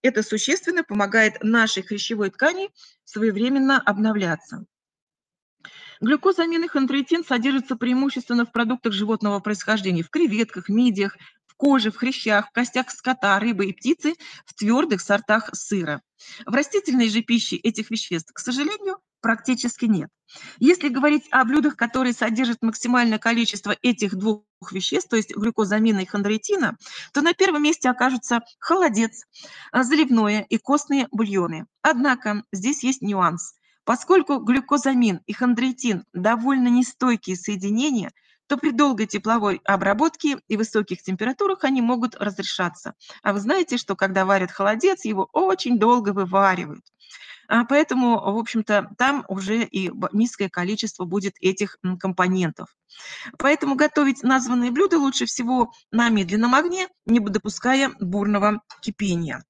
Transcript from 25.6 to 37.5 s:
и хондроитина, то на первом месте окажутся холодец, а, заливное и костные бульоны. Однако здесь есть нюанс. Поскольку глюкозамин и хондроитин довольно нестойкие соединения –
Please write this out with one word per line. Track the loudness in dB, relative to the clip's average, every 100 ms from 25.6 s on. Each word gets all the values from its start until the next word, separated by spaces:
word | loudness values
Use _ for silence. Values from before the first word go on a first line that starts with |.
| 0 2 2 2
и | -2
хондроитина, | -4 -2 -4 -2 -2 -2 -4 -16 -18 -6
то | 0
на | 0
первом | 2 2 2
месте | 2 2 0
окажутся | 2 0 0 -2 -4 -4 _
холодец, | -2 2 2 2 -2 -4 -20 -20 -20 -20 -4
а, | -2
заливное | 2 2 4 4 4 0 0
и | -4
костные | 0 -2 2 -2 0
бульоны. | -2 0 0 -2 -4 -12 _
Однако | 0 2 0 0 -2 -6 -6
здесь | -6 -4 -2
есть | -2 -4
нюанс. | -2 0 0 0 -12 _ _ _
Поскольку | -2 -2 4 2 2 -2
глюкозамин | 0 0 2 0 2 2 2 0 -6
и |
хондроитин | -2 0 2 0 -2 -2 -2 -4
довольно | -2 0 0 0 2 4
нестойкие | 4 2 0 0 0 -4 -8
соединения – | -6